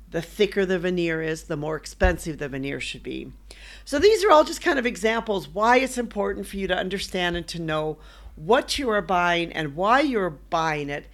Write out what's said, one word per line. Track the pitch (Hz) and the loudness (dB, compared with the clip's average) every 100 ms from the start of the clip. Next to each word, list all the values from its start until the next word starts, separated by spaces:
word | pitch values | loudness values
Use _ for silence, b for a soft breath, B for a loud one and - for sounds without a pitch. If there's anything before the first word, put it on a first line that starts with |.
| - | -8
The | 165 | -8
thicker | - - 202 202 | -4 0 0 2
the | 185 180 | 0 0
veneer | 180 180 170 160 | 0 0 0 -2
is, | 160 160 | -4 -6
the | - 151 | -6 -6
more | 151 | -4
expensive | 156 - - 185 165 170 143 | -6 -10 0 2 2 -4 -6
the | 143 | -6
veneer | 135 139 135 | -6 -6 -6
should | - 131 | -8 -10
be. | 131 131 131 - B B B B | -10 -10 -10 -16 B B B B
So | - 285 | -4 4
these | 403 427 | 6 6
are | 392 | 8
all | 302 | 8
just | 320 - | 6 0
kind | 339 277 | 0 2
of | 240 | 0
examples | 180 220 226 220 196 147 | 0 0 0 0 -4 -4
why | 180 220 254 | 0 4 4
it's | 262 247 | 4 -2
important | 233 208 196 202 196 | -4 -4 -2 -4 -8
for | 196 | -4
you | 185 | 0
to | 180 | 0
understand | 185 196 - 185 175 175 | -2 -4 -4 -2 0 -2
and | 170 | -6
to | 170 | -6
know | 160 156 156 151 B B B - | -2 -2 -2 -6 B B B -6
what | 160 262 302 - | 2 2 2 -4
you | 254 | 0
are | 208 | 0
buying | 170 180 175 170 165 | 2 2 2 2 -2
and | 156 156 | -4 -6
why | 147 202 262 | -2 2 4
you're | 294 226 180 | 4 0 -2
buying | 156 - 165 160 151 143 | -4 -4 -2 0 -2 -4
it, | 143 - | -8 -10